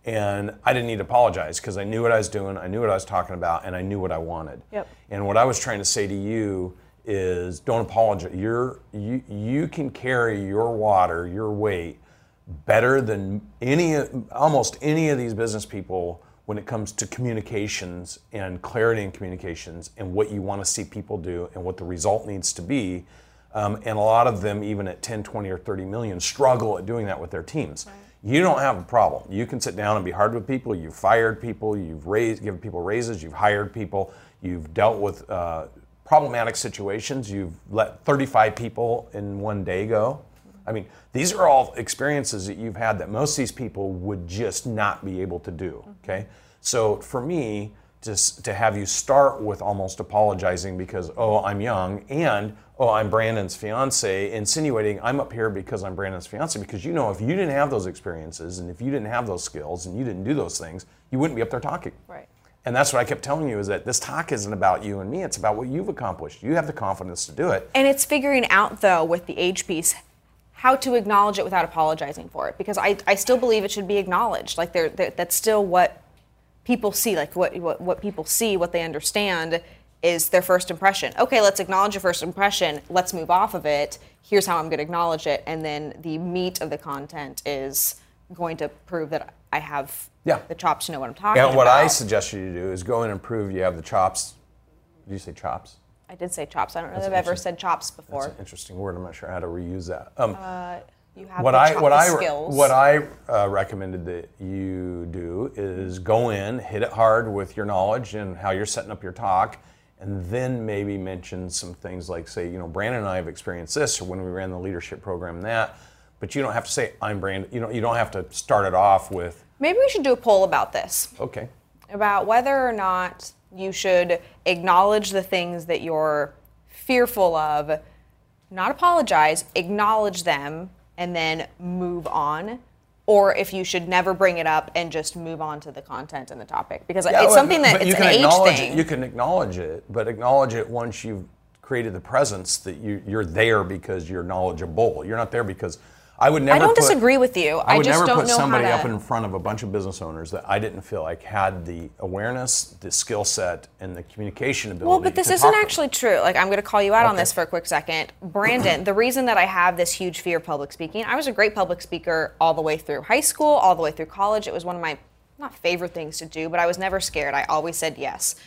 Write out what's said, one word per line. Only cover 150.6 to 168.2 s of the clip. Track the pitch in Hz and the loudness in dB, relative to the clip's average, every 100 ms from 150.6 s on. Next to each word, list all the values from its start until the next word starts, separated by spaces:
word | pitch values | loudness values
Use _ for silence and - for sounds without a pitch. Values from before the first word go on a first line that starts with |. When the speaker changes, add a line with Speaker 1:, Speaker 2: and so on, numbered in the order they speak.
Speaker 1:
didn't | 107 90 | -2 -8
feel | - 98 | -8 -6
like | 80 85 | -6 -8
had | - 104 95 92 85 | -6 -2 0 -2 -10
the | 85 80 - | -10 -12 -10
awareness, | 95 95 113 127 127 - - - | -8 -4 -4 -4 -2 -2 -4 -12
the | 95 | -4
skill | - - 107 | -4 -2 -2
set, | 98 - 92 82 - _ | -2 -2 -2 -4 -12 _
and | 95 87 | -14 -12
the | |
communication | 90 - 104 92 127 - 110 | -14 -10 -10 -4 -4 -2 -6
ability | 87 330 | -4 2
Speaker 2:
Well, | 370 | 2
but | 370 370 | 2 0
this | 359 | 2
Speaker 1:
to | |
Speaker 2:
isn't | 359 | 6
Speaker 1:
talk | - | 6
to | 427 | 6
them. | |
Speaker 2:
actually | 415 - 294 | 2 0 -2
true. | - 233 170 | 0 2 4
Like, | 170 180 | 4 4
I'm | 185 | 2
gonna | 202 | 2
call | 202 208 | 2 2
you | 202 | 6
out | 220 233 | 6 6
on | 190 | 4
Speaker 1:
Okay. | |
Speaker 2:
this | 170 | 0
for | - | 0
a | 165 | -2
quick | 170 - | -2 -2
second. | 151 151 160 - _ | -2 0 -4 -4 _
Brandon, | 190 202 214 247 190 151 | -4 0 2 2 2 2
the | 190 | 2
reason | 196 240 254 254 | 2 2 2 2
that | 208 | 4
I | 190 | 4
have | 180 180 175 | 4 2 2
this | 170 | -2
huge | - 185 165 | 0 -4 -4
fear | 180 165 | -2 -2
of | |
public | 165 147 143 | -2 -6 -6
speaking, | - 160 208 | -8 -8 -6
I | 214 254 | -2 -2
was | 285 | -2
a | |
great | 202 208 | 2 2
public | 214 180 175 | 2 -2 -2
speaker | - 170 175 160 156 - | -6 -6 -2 -2 -2 2
all | 165 | 2
the | 156 | 4
way | 156 156 | 0 -2
through | - 143 | -4 -6
high | 151 247 | 0 2
school, | 285 - 202 | 2 2 4
all | 196 190 | 6 6
the | 165 | 4
way | 156 | 0
through | 156 160 | -2 -10
college. | 190 202 214 202 | -2 0 0 -2
It | |
was | - | -6
one | 170 175 | -6 -6
of | |
my, | 165 143 _ _ _ _ | -6 -6 _ _ _ _
not | 285 | -16
favorite | - 175 175 175 | -4 -2 -2 -4
things | 170 156 156 | -8 -10 -10
to | 160 | -10
do, | 160 160 | -8 -2
but | 175 | 2
I | 170 | 2
was | 180 | 0
never | 190 190 | -2 -2
scared. | - 156 143 | -4 -4 -2
I | 139 - | -2 0
always | 156 165 160 | 0 0 -4
said | 160 127 | -4 -4
yes. | 139 - | -8 -4